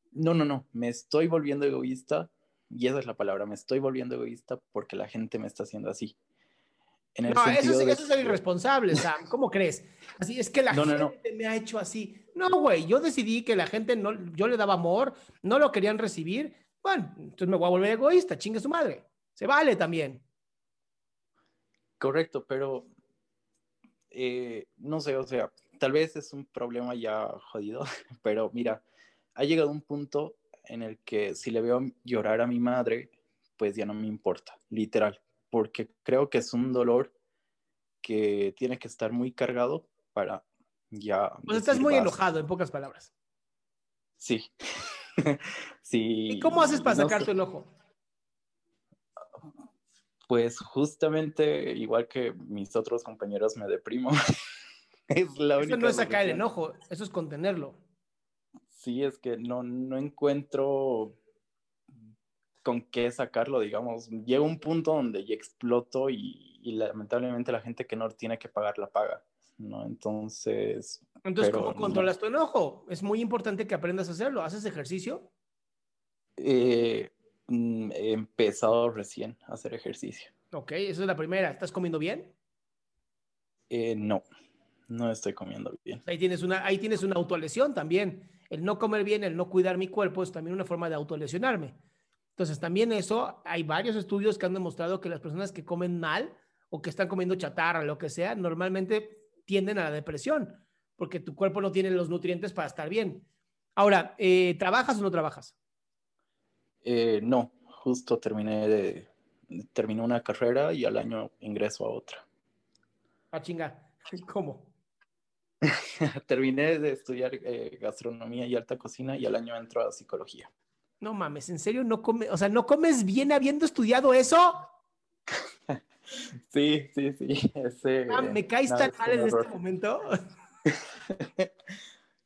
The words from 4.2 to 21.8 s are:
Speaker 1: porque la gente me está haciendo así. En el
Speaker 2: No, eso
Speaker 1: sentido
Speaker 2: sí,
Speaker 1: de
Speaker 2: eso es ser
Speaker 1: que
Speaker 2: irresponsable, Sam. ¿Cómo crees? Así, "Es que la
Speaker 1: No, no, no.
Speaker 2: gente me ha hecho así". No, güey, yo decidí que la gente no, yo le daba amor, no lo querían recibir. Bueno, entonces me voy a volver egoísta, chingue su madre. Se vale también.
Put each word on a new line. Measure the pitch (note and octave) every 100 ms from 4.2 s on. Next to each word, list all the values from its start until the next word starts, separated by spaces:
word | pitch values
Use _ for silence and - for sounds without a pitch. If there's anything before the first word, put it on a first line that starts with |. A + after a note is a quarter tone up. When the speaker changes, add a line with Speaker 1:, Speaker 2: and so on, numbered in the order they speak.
| A#2+ A#2 - A#2+ _
Speaker 1:
porque | - G#2 G2
la | G#2
gente | A2+ A2 A#2
me | G#2+
está | -
haciendo | A2 G#2+ G#2
así. | F#2+ G#2+ - _ _ _ _ _ _ _ _ _ -
En | A#3+
el | A#3+
Speaker 2:
No, | A#3
eso | C4
Speaker 1:
sentido | C#4 C4
Speaker 2:
sí, | C4
Speaker 1:
de |
Speaker 2:
eso | C4
es | D4
ser | C#4
Speaker 1:
que | B3
Speaker 2:
irresponsable, | G3+ F#3+ F3+ A#3 C4+ G#3+ D3+
Sam. | E3+ D3+ -
¿Cómo | B3 C4+
crees? | G3 F3+ C3+ - - - -
Así, | F3+ B3
"Es | A3+
que | C#4
la | B3+
Speaker 1:
No, | D3+ D3+
no, | D3
no. | D3+
Speaker 2:
gente | - A#3 G#3+
me | A3
ha | A3
hecho | A3 A3
así". | F#3+ A3+ G3 - - -
No, | F#4 F#4
güey, | C#4+ E3+ D#3+
yo | A#3+
decidí | D#4+ C4 A3 A3+
que | A#3 G#3+
la | D#3+
gente | G#3+ G#3+ A#3
no, | G3+ A3 F3 D#3+
yo | G#3
le | A#3+
daba | G3+ F#3
amor, | E3+ F#3+ C4+ - - _
no | F#3 B3
lo | D4
querían | B3 G3 G#3+
recibir. | A3 - D#3+ G#3+ D4+ - _ _
Bueno, | G4 F#4 F#3 -
entonces | - - F3+
me | F#3+
voy | F3
a |
volver | F3+ G3
egoísta, | A3 C#4 F4+ F4+ -
chingue | G#3 A3
su | C4+
madre. | E4 C#4 C#3 - _ _
Se | - G3+
vale | C#4 D#4 G#3
también. | D#3+ E3 C#3+ B2+ _ _ _ _ _ _ _ _ _ _ _ _ _ _ _ _